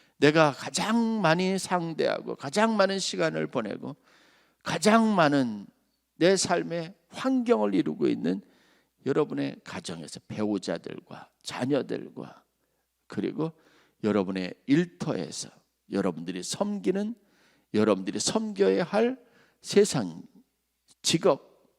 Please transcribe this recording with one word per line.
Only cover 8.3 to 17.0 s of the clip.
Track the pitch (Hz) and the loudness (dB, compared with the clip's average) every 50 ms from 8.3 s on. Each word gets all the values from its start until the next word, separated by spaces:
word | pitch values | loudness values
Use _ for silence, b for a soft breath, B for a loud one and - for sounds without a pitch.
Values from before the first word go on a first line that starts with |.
| - - - b b b b b b b b b b _ - | -2 -4 -6 b b b b b b b b b b _ -4
여러분의 | 131 143 156 147 113 143 143 139 139 - - - | -2 0 0 0 -2 -2 -6 -6 -6 -8 -10 -16
가정에서 | - - 190 - - 87 82 78 - - - _ - | -14 -14 -12 -10 -10 -10 -10 -12 -14 -14 -16 _ -12
배우자들과 | - 110 107 104 104 95 - - 87 85 - - - - - - - - - _ _ _ | -6 -4 -2 -2 -2 -2 -2 -4 -6 -6 -6 -12 -14 -14 -14 -18 -20 -20 -20 _ _ _
자녀들과 | - - - - 127 127 143 131 107 - - - - - - - - - - - _ _ _ _ _ _ _ _ _ _ _ _ _ | -14 -12 -8 -6 -2 -2 0 -2 -2 -4 -8 -8 -8 -12 -14 -14 -16 -16 -16 -20 _ _ _ _ _ _ _ _ _ _ _ _ _
그리고 | - - - 95 95 - - 156 160 - b b b b b b b b b - | -12 -8 -6 -6 -6 -4 -4 -6 -6 -6 b b b b b b b b b -2
여러분의 | 107 104 104 95 92 95 95 92 90 - _ - | 0 2 2 0 0 -2 -6 -6 -6 -10 _ -2
일터에서 | - 139 160 180 175 - - - 160 117 95 78 - - - - - - _ _ _ _ _ _ - | 0 2 2 2 0 -4 -10 -6 -6 -4 -4 -6 -8 -10 -12 -12 -14 -16 _ _ _ _ _ _ -6
여러분들이 | 98 98 95 95 82 78 82 87 87 90 | -4 -2 -2 -2 -4 -6 -8 -8 -8 -8
섬기는, | 90 - - - 208 208 208 196 180 190 185 196 | -8 -8 -4 -4 -4 -4 -4 -4 -2 -2 0 0